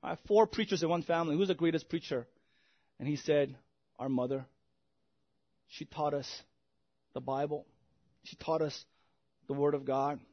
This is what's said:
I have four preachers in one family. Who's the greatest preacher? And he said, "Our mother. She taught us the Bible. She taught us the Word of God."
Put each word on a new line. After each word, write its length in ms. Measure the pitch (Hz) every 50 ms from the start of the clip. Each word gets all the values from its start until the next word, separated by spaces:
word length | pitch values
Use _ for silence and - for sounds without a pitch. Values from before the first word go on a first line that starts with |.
| -
I 80 | -
have 80 | 165 165 - -
four 180 | 208 208 220
preachers 360 | 214 - - 220 208 196 170 160
in 80 | 160
one 120 | 170 175 165
family. 340 | - 170 165 170 165 147
Who's 120 | 156 196 190
the 60 | 185
greatest 340 | 143 165 165 160 160 156 -
preacher? 380 | - - - - 147 127 117 - _ _ _ _ _ _ _ _ _ _ _ _ _ _
And 100 | - 135
he 80 | 151
said, 400 | 139 - - 151 147 143 139 135 - _ _ _ _ _ _ _ -
"Our 120 | 127 135
mother. 340 | 135 127 123 123 135 135 131 - _ _ _ _ _ _ _ _ _ _ _ _ _ _ _ _ _ _ _ _ _ _ _ _
She 180 | - - -
taught 260 | - - - 151 147 143
us 180 | 143 135 - - - - _ _ _ _ _ _ _ _ _ _ _ _ _ _
the 60 | 143
Bible. 460 | 127 131 135 135 143 151 151 147 - _ _ _ _ _ _ _ _ _ _ _ _
She 120 | - -
taught 240 | - - - 160 160
us 240 | 156 151 - - - _ _ _ _ _ _ _ _ _ _ _ _
the 80 | _ 139
Word 200 | 139 143 147 147
of 120 | 143 135
God." 340 | 131 131 135 135 143 147 135 - _